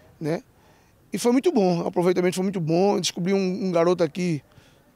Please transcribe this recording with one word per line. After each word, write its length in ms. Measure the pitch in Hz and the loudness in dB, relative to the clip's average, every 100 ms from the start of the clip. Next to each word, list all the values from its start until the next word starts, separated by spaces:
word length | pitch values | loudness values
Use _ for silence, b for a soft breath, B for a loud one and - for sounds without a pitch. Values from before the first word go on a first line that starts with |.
| - - | -20 -10
né? 240 | 156 170 - b b b b b _ | -6 -6 -8 b b b b b _
E 60 | 196 | -4
foi 140 | 240 | 0
muito 200 | 254 359 | 2 2
bom, 300 | 285 185 170 | 2 2 2
o 60 | 185 | -2
aproveitamento 480 | 180 175 180 180 185 | 0 0 2 0 0
foi 80 | |
muito 180 | 190 190 | -4 -2
bom. 320 | 156 165 196 | 0 2 2
Eu 80 | 202 | 0
descobri 320 | 160 - 175 | -2 -4 -2
um, 320 | 196 190 190 190 | 0 0 -2 -2
um 60 | |
garoto 320 | 165 170 180 | 0 2 2
aqui, 400 | 165 165 180 151 - b b b _ | 0 -2 -2 -4 -6 b b b _